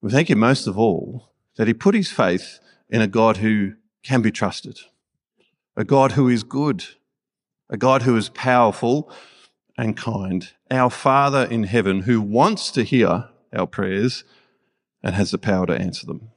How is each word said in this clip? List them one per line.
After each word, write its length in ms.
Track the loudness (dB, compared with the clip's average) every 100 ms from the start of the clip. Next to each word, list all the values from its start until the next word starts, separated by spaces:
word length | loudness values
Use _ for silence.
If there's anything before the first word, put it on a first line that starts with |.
We 100 | 0
thank 180 | 0 2
you 60 | 4
most 320 | 4 2 -2
of 100 | 0
all 540 | 0 0 -6 -14 _ _ _ _
that 120 | -2
he 60 |
put 220 | 2 2 0
his 160 | -2
faith 480 | 0 0 0 -4 -20 _ _ _
in 100 | -2
a 60 | 0
God 300 | 2 2 2
who 360 | 0 0 -2 -8 _ _
can 180 | -2 0
be 100 | 0
trusted, 500 | 0 -4 -6 -14 -20 -20 _ _ _ _ _ _ _ _ -8
a 80 |
God 280 | 0 4 4
who 180 | 4 2
is 140 | 2
good, 420 | -2 -4 -2 -4 -8 -20 _ _ _ _ _ _ _
a 80 | -2
God 260 | 2 2
who 120 | 4 2
is 140 | 0
powerful 800 | -6 2 4 4 2 0 0 -2 -14 -20 _ _ _ _ -6
and 180 | -6 -4
kind, 540 | -6 -6 -4 -6 -6 _ _
our 200 | 0 0
Father 580 | 0 0 2 2 2 0
in 140 | -2
heaven 380 | 0 0 0 0
who 200 | 0 -2
wants 480 | 0 2 2 0 -6
to 120 | -4
hear 460 | 0 2 2 0 -4 _ _
our 120 | -8 -6
prayers 580 | -4 -4 -2 -2 -4 -16 _ _ _ _ _ _ _
and 140 | -6 -2
has 160 | -2
the 60 | -2
power 280 | -2 -2 0
to 80 |
answer 320 | -2 -4 -8 -12
them. 240 | -14 -16